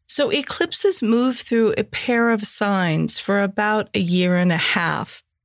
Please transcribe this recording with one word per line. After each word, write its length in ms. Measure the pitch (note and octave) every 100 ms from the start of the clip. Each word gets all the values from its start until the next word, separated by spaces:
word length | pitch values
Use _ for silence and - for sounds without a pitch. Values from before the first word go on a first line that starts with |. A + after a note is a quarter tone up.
| -
So 280 | - D4
eclipses 680 | D4 C4 - F4 - G4 F#4
move 380 | A3 A3+ B3+ B3
through 360 | - A#3 A3 -
a 80 | G#3
pair 440 | - - A#3 A#3
of 120 | A3+
signs 760 | G#3+ - G#3 G3 F3 D#3 D#3+ -
for 220 | - G3+
about 480 | G3+ G3 G#3+ G#3+ G#3
a 80 | G#3
year 340 | F3 F3+ F3+ F3+
and 160 | F3+
a 60 | E3
half. 680 | - F#3 E3 D3+ - - _ _